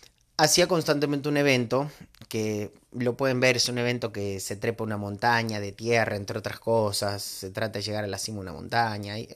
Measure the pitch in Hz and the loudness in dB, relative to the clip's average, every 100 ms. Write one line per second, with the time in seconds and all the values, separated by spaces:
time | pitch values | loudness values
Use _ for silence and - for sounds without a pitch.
0 | - _ _ - 156 - 175 175 156 143 | -20 _ _ 2 4 6 4 4 2 2
1 | 143 143 143 147 143 131 113 127 147 - | 2 0 0 2 4 4 4 0 -2 -8
2 | - - - 113 107 104 104 - _ 120 | -20 -20 -8 -4 -2 -2 -4 -10 _ -2
3 | 123 120 135 127 127 120 123 123 120 123 | 0 2 2 4 4 4 0 0 0 0
4 | 113 101 101 98 - 101 113 - 110 104 | -2 -4 -4 -4 -6 -4 -4 -2 -4 -4
5 | 101 101 117 117 113 107 101 98 113 117 | -4 0 2 4 2 -4 -6 -6 2 2
6 | 107 104 101 110 107 - - 113 107 101 | 2 -2 -4 -6 -6 -6 0 2 2 0
7 | 101 101 - - 95 98 110 104 104 107 | -2 -4 -8 -10 -8 -4 -4 -4 -4 -4
8 | 104 95 - 107 92 78 92 117 117 104 | -4 -6 -6 -8 -8 -10 -4 0 0 -2
9 | 101 107 - | -6 -8 -10